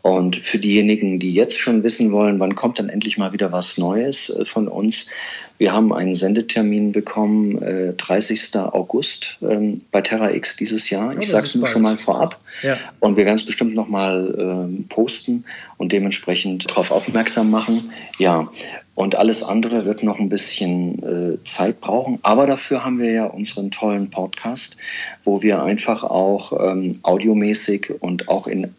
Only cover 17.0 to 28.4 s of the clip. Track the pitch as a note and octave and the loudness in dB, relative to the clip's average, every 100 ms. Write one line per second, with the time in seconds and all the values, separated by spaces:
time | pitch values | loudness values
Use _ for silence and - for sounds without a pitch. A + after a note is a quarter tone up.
17 | - A#2 A2+ - A2 A2 G#2+ A2+ A2+ - | 0 0 0 2 4 2 2 0 -2 -14
18 | - - F#2 E2 D#2+ - - - _ - | -16 0 2 2 0 -8 -14 -14 _ -2
19 | G2 - A2 A2 - G#2 A2+ A#2 G2 G#2+ | 0 4 4 2 0 0 2 0 -2 0
20 | A2 G2+ G2+ G2 - - F#2 F2+ F2+ - | -2 0 0 -2 -4 -2 -2 0 -2 -4
21 | - F2 F2 D#2 - - F#2+ A2+ - A#2 | -4 -2 -2 -4 -4 0 0 -2 -2 -2
22 | B2+ A#2 G2+ A2 C#3 C3+ - C3 B2+ B2 | 0 -2 2 4 4 2 -2 -4 -2 -2
23 | A#2 A2+ G#2+ - G#2 - G2 - G#2+ G2+ | 0 0 -2 -4 -8 -6 -6 -2 -2 0
24 | G2 F#2+ F#2 - A#2 C3 - - - - | -2 -4 -6 -6 -8 -6 -8 -10 -12 -10
25 | - - - G2+ G#2+ F#2+ D#2+ G#2+ - A2 | -12 -4 0 2 2 2 2 0 0 -2
26 | - F#2 F#2+ G2+ - - F#2+ F#2+ F#2 E2 | 0 2 2 2 -2 0 0 0 -2 -2
27 | - F#2+ G#2+ G#2+ G#2 G#2+ - G2+ - - | 2 2 4 4 2 0 0 -2 -4 -6
28 | F2+ F2+ - F#2+ | -4 -4 -2 -2